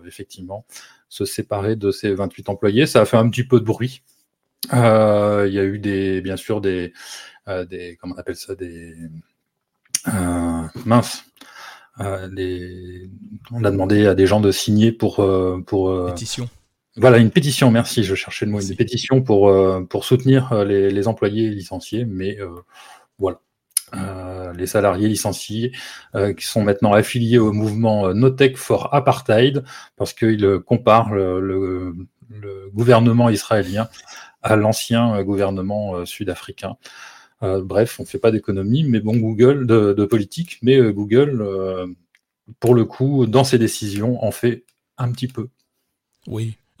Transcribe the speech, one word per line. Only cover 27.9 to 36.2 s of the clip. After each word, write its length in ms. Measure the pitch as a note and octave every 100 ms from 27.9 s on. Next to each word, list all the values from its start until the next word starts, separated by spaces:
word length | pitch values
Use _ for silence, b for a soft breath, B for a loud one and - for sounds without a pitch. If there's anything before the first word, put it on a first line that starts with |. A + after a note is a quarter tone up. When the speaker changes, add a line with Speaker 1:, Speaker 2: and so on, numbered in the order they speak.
| G#2+ F#2+
Speaker 1:
euh, 60 |
No 160 | G2+ C3
Tech 280 | C3 C#3 C3
for 360 | - G#2+ -
Apartheid, 720 | C#3+ C3+ B2+ - A2 C3 C#3 C3 B B -
parce 160 | G2+
qu'ils, 320 | - A2+ G#2+
euh, 160 | G2 F#2+
comparent 540 | - A#2 A2+ A2 A2
le, 260 | G2+ F#2 F#2
le, 560 | F#2+ F#2+ F#2+ F#2 F#2 E2+ F#2+ _ A#2+
le 400 | G#2 G2+ G2 G2
gouvernement 560 | G2+ A#2 A2+ A#2 A#2 A#2+
israélien 580 | G#2 - A2 F2+ G2+ A2 B B B B B
à 160 | A2+ A2
l'ancien, 580 | G#2+ A2 - A#2 A#2 G#2
euh, 80 |
gouvernement, 720 | F#2+ G2 G2 F#2+ F#2+ G#2 G#2 F2+
euh, 80 |
sud-africain. 720 | F2 -